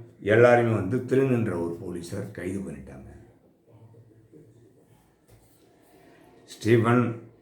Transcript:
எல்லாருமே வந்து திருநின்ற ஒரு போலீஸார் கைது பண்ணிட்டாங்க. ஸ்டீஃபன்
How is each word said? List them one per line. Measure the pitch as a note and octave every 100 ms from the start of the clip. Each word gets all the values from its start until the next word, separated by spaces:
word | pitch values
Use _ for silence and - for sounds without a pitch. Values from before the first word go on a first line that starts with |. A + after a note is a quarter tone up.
| - -
எல்லாருமே | G2 A2 A#2+ A#2+ A#2
வந்து | A2+ G#2+ B2+
திருநின்ற | - C3 C3+ A#2+ G2+
ஒரு | F2 E2+ E2+
போலீஸார் | F#2 F2 E2+ G2 -
கைது | - F2+ G2
பண்ணிட்டாங்க. | - C2+ C2 C2 C2+ C2+ - _ _ _ _ - A2+ - - - _ - - - - _ _ _ _ _ _ - _ _ _ _ _ - - - - -
ஸ்டீஃபன் | - - G#2+ A#2 A2 B2 A2+ A2+ - -